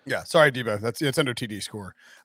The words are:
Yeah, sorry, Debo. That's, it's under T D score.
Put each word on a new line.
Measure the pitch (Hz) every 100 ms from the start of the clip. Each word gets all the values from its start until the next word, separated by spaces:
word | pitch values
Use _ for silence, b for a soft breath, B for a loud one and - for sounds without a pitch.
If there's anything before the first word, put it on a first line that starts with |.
| -
Yeah, | 107
sorry, | - 170 147
Debo. | 127 113 104
That's, | 113 -
it's | 147 131
under | 135
T | 117 113
D | 104
score. | - 107 92 b b b